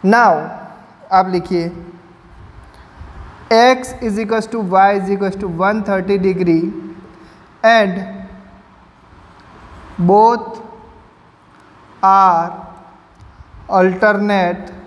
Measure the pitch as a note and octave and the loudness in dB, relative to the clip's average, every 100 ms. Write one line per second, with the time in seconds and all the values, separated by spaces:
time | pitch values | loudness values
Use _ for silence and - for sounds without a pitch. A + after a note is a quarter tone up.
0 | F#3+ A3+ A3+ D#3 - - - - - _ | 2 4 4 2 -4 -14 -18 -20 -20 _
1 | - F#3+ F#3 F3+ F3 F3+ E3+ F3 - - | -2 0 0 -4 -2 -4 -4 -10 -18 -20
2 | - - - - - - - - - - | -20 -20 -20 -20 -20 -20 -20 -20 -20 -20
3 | - - - - - A3+ B3 B3+ - - | -20 -20 -20 -20 0 4 4 2 -4 -8
4 | A#3 G#3 G#3+ A3+ A3 A#3 F#3+ F#3+ G3 G3+ | -6 -4 -2 -4 -4 -6 -2 2 4 2
5 | F#3 G3 G3 F#3+ G3 E3 F#3+ A3 G3+ F#3+ | -2 -4 -4 -6 -8 -2 -2 -2 -2 -4
6 | F#3 G3+ F#3+ F3+ F3 E3 E3 - - - | -2 -2 0 0 0 0 0 -8 -14 -18
7 | - - - - - _ A3+ A3+ G3+ F3+ | -20 -20 -20 -20 -20 _ 4 4 2 -4
8 | F#3+ - - - - - _ _ _ _ | -10 -14 -18 -20 -20 -20 _ _ _ _
9 | _ - - - - - - - - - | _ -20 -20 -20 -20 -20 -20 -20 -20 -4
10 | F3 G3+ A3+ A#3 - - - - - - | 2 4 4 2 -6 -14 -18 -20 -20 -20
11 | - _ _ _ _ _ _ - - - | -20 _ _ _ _ _ _ -20 -20 -2
12 | F#3+ G3 F#3+ E3+ E3+ F#3+ - - - - | 2 4 4 2 -2 -10 -18 -20 -20 -20
13 | _ _ - - - - - G3 F#3 F#3 | _ _ -20 -20 -20 -20 -2 2 2 2
14 | G#3+ G3+ G#3 G3+ F3+ F3+ - - | 0 2 0 0 -2 -4 -12 -18